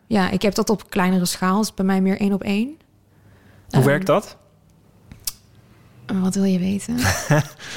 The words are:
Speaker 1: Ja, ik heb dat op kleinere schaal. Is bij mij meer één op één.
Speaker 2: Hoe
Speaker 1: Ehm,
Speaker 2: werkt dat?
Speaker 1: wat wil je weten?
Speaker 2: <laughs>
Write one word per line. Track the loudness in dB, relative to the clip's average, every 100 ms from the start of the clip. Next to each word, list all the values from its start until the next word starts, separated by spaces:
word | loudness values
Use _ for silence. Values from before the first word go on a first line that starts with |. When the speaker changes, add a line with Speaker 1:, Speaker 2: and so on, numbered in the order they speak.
| -4
Speaker 1:
Ja, | 0 0
ik | 0
heb | 0
dat | 0 0
op | -2 -2
kleinere | -2 2 2
schaal. | 0 -2 0 0
Is | 0
bij | -2
mij | 0 2
meer | 2 2
één | 0
op | 0
één. | -2 -2 -4
Speaker 2:
Hoe | -8 _ _ _ _ -20 -20 -20 -20 -2
Speaker 1:
Ehm, | 2
Speaker 2:
werkt | 4 2 2
dat? | 0 0 -10 _ _ _ _ _ _ -20 -16 -14 -14 _ -20 _ -20 -20 -20 -6 -2
Speaker 1:
wat | -2
wil | 0
je | 0 0
weten? | 0 -4 -4 -2
Speaker 2:
<laughs> | -2 -2 0 0 0 -8 -16